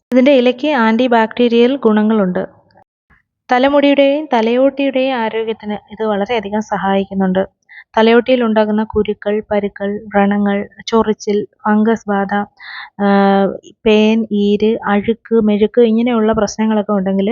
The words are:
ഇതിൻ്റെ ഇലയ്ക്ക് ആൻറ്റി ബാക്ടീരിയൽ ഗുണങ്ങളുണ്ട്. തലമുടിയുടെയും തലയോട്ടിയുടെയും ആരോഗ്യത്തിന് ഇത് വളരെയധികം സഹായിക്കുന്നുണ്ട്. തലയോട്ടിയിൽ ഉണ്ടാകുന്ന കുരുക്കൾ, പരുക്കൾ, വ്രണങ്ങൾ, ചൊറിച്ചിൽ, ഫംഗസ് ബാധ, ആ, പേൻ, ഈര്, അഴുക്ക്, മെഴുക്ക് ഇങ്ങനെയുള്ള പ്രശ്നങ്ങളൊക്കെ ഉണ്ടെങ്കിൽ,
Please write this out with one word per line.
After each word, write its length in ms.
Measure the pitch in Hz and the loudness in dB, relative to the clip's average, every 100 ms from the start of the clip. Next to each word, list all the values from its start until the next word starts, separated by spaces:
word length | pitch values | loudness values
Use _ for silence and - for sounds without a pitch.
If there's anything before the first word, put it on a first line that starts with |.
| - | -2
ഇതിൻ്റെ 240 | 247 262 | 2 4
ഇലയ്ക്ക് 360 | 269 247 247 294 269 | 4 2 0 -2 0
ആൻറ്റി 300 | 220 226 254 | 2 2 2
ബാക്ടീരിയൽ 680 | 233 220 - 247 233 240 269 | 2 0 0 2 2 2 2
ഗുണങ്ങളുണ്ട്. 680 | 226 214 214 220 185 185 - _ _ _ _ _ _ _ _ _ - | 0 2 2 0 0 -4 -8 _ _ _ _ _ _ _ _ _ -4
തലമുടിയുടെയും 760 | 247 277 285 285 277 277 294 302 | 0 2 2 2 4 2 0 -2
തലയോട്ടിയുടെയും 880 | 233 220 247 277 277 277 254 269 254 | -2 0 2 0 0 -2 -2 -2 -2
ആരോഗ്യത്തിന് 600 | 220 220 226 220 208 208 - | -4 -4 -6 -8 -8 -10 -10
ഇത് 120 | 202 | -6
വളരെയധികം 580 | 220 196 208 240 196 214 | -4 -2 -2 -4 -4 -6
സഹായിക്കുന്നുണ്ട്. 800 | 220 196 190 196 196 196 190 185 196 _ _ - - | -4 -4 -2 -2 -2 -2 0 0 -4 _ _ -20 -6
തലയോട്ടിയിൽ 480 | 220 226 233 233 254 | 0 4 4 2 0
ഉണ്ടാകുന്ന 400 | 226 214 214 214 | 0 0 0 -2
കുരുക്കൾ, 500 | 220 214 208 202 208 214 | -2 -4 -4 -4 -4 -4
പരുക്കൾ, 500 | - 208 202 - 202 208 | -2 -4 -4 -6 -8 -8
വ്രണങ്ങൾ, 520 | 220 202 202 208 202 202 208 - - | -4 0 0 0 0 -2 -6 -14 -2
ചൊറിച്ചിൽ, 500 | 226 214 214 214 208 208 _ | 0 0 -2 -2 -4 -4 _
ഫംഗസ് 500 | 214 214 214 220 208 | -2 2 2 0 -2
ബാധ, 240 | 196 196 202 208 _ - - - - | -4 -2 -4 -6 _ -20 -18 -14 -4
ആ, 80 | 202 196 196 196 196 - - _ | 0 2 4 2 0 -4 -16 _
പേൻ, 360 | 220 214 214 226 220 | 2 4 4 0 -2
ഈര്, 380 | 208 202 208 214 233 | -2 0 2 0 -2
അഴുക്ക്, 520 | - 202 202 220 - 226 | -2 -2 -2 -6 -2 0
മെഴുക്ക് 420 | 214 208 208 240 | 2 2 0 2
ഇങ്ങനെയുള്ള 500 | 233 220 240 233 214 | 2 2 0 0 0
പ്രശ്നങ്ങളൊക്കെ 600 | 220 202 - 220 214 202 | 0 -2 -2 -2 -2 -2
ഉണ്ടെങ്കിൽ, 360 | 202 190 190 196 | -2 -2 -2 -2